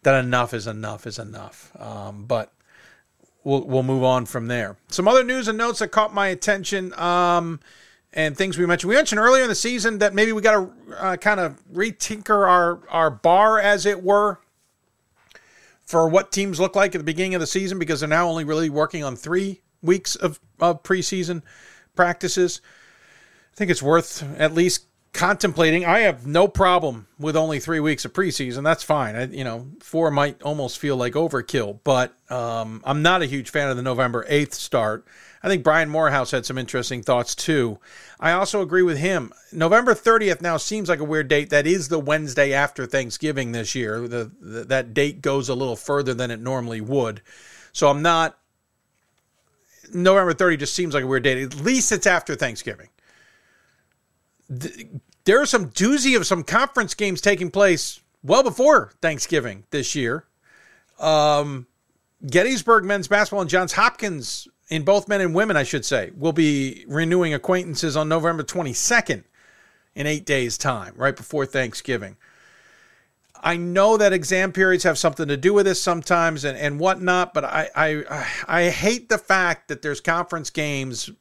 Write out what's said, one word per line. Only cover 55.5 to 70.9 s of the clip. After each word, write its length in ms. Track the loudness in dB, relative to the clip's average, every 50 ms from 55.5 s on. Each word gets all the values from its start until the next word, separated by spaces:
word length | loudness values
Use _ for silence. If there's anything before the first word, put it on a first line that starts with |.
| 0 0 -2 -2
doozy 460 | -2 0 2 2 2 2 2 2 2
of 100 | 2 2
some 160 | 0 -2 -2 -4
conference 520 | 0 0 0 0 0 0 -4 -4 -4 -4
games 260 | -4 -4 -4 -4 0
taking 300 | 2 0 2 2 -2 -4
place 500 | 2 4 4 4 4 2 -2 -8 -10 -14 _ _ _ _ 0
well 200 | 2 4 4 4
before 500 | 2 2 4 6 6 6 6 4 0 _ _
Thanksgiving 640 | -2 -2 -2 -2 -4 -2 0 -2 -2 -2 -10 -12 -14 _
this 240 | -6 -4 -4 -4 -4
year. 300 | -4 -2 -2 -4 -6 -8 _ _ _ _ _ _ _ _ _ _ _ _ _ _ _
Um, 680 | 0 2 4 4 6 4 4 2 0 -2 -6 -10 -12 _ _ _ _ _ _ _ _ _ _ _ -12 2
Gettysburg 560 | 4 4 4 4 0 -2 4 4 4 4 4
men's 240 | 2 -2 -2 0 0
basketball 340 | 2 2 2 2 0 -4 -2
and 80 | 0
Johns 240 | 2 0 0 0 0
Hopkins, 760 | 2 2 2 2 0 -6 -6 -6 -6 -8 -10 -10 -10 -12 _ _ _ _ _
in 140 | -6 -2 2
both 220 | 4 2 2 4
men 140 | 0 0 0
and 140 | 0 0 2
women, 220 | 2 2 2 2
I 80 | 0 0
should 200 | 0 -4 -4 -4
say, 280 | -2 -2 -2 -2 -4 -8
will 160 | -4 -2 -2 2
be 520 | 2 2 2 2 0 -2 -4 -6 -12 -14 -6
renewing 460 | -2 -2 0 2 2 2 2 2 -2
acquaintances 640 | -4 -2 0 -2 -2 -2 -4 -6 -4 -4 -2 -2
on 120 | -2 0 0
November 340 | 0 0 0 0 -2 -2 -6
twenty-second 840 | -6 -6 -6 -6 -4 -4 -2 -2 2 2 2 2 0 -6 -6 -6 _ _ _ _ _ _ _ _ _ _ _ _ _ _
in 120 | -6 -4
eight 200 | -4 -4 -6 -2
days' 320 | -2 0 0 0 -2 -4 -4
time, 360 | -2 -2 -2 -4 -6 -14